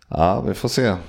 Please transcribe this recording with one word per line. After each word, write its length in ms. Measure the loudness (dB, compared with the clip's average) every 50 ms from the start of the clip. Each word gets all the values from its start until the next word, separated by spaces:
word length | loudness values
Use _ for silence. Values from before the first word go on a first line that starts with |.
| _ _
ja, 320 | 0 2 2 2 2 0
vi 140 | -2 -4 -4
får 140 | -2 -4 -2
se. 260 | 0 2 2 2 0 -2 -6